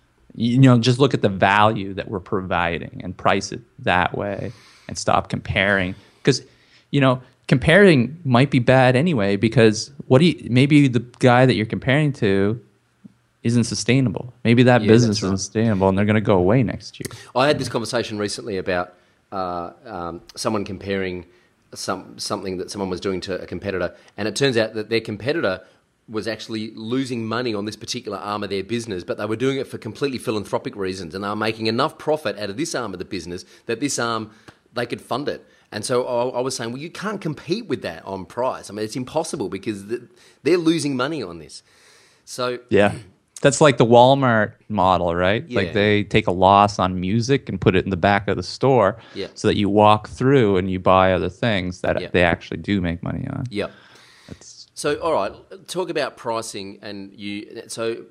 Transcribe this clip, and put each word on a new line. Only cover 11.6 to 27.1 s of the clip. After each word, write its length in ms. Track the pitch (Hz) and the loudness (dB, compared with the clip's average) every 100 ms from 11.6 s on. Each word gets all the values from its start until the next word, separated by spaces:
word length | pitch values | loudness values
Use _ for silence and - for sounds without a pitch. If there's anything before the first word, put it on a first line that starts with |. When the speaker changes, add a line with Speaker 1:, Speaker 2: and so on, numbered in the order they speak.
| 110 | -2
Speaker 1:
comparing 460 | 101 135 139 151 | -4 0 0 0
to 460 | - 104 98 98 123 _ _ _ _ - _ _ _ | 0 0 2 0 -2 _ _ _ _ -20 _ _ _
isn't 220 | 120 120 | 0 0
sustainable. 680 | 113 110 - 131 123 - - - | 0 -2 0 2 2 -4 -10 -4
Maybe 180 | 113 120 | 2 4
that 200 | 120 123 | 6 4
Speaker 2:
Yeah, 60 | 104 | 6
Speaker 1:
business 280 | 113 117 101 | 6 6 0
Speaker 2:
that's 60 | |
right. 40 | 95 | -2
Speaker 1:
isn't 100 | 95 | -2
sustainable 500 | - 110 113 98 95 | -4 -2 0 2 2
and 100 | 95 | 2
they're 60 | |
gonna 160 | 104 107 | 2 0
go 160 | 104 95 | 2 2
away 260 | 90 127 | 4 2
next 380 | 107 - - - | 0 -4 -14 -14
year. 60 | - - - | -14 -14 -6
Speaker 2:
I 140 | 123 139 | 0 2
had 100 | 147 | 2
this 100 | 120 | -2
conversation 500 | 131 107 123 110 107 | -6 -4 -4 -4 -4
recently 380 | 104 - - 95 | -6 -6 -8 -6
about, 380 | 90 90 90 _ _ _ - | -2 -2 -4 _ _ _ -14
uh, 400 | 98 92 87 85 - | -8 -6 -6 -10 -14
um, 360 | 123 95 85 87 - - | -14 -10 -10 -12 -14 -8
someone 280 | 120 110 | -4 -4
comparing 640 | 98 92 98 98 92 90 87 _ _ _ _ | -6 -10 -6 -4 -4 -8 -14 _ _ _ _
some, 440 | - - 95 - - | -12 -8 -8 -10 -12
something 400 | - 104 95 92 | -8 -8 -6 -8
that 120 | 90 | -8
someone 180 | 101 95 | -8 -6
was 120 | 87 | -6
doing 200 | 98 92 | -4 -6
to 180 | 95 90 | -6 -10
a 40 | 85 | -8
competitor, 480 | 90 98 95 87 - _ - | -10 -6 -6 -6 -10 _ -8
and 120 | 107 | -6
it 80 | 101 | -2
turns 200 | 139 117 | 0 2
out 180 | 113 | 0
that 160 | 110 104 | -4 -4
their 100 | 113 | -4
competitor 600 | 113 104 110 165 110 92 - _ _ _ - | -4 -8 -4 -2 -2 -4 -10 _ _ _ -10
was 180 | 107 110 | -8 -6
actually 460 | 110 - 113 110 | -10 -8 -8 -8
losing 500 | - 110 131 127 | -10 -6 -4 -4